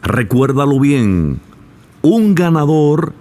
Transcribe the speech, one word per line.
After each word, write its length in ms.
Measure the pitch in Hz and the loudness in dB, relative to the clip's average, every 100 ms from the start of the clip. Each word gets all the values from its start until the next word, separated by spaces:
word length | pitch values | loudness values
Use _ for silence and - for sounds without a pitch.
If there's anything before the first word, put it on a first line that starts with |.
Recuérdalo 760 | - 110 107 123 135 135 143 139 | -2 -4 -2 -2 0 0 0 0
bien, 600 | 143 143 107 92 78 65 - - - - - - | 0 0 0 0 -2 -6 -12 -20 -20 -20 -20 -4
un 340 | 151 226 214 | 0 2 2
ganador 800 | 180 175 160 147 156 147 156 - - | 2 2 0 0 2 2 0 -4 -10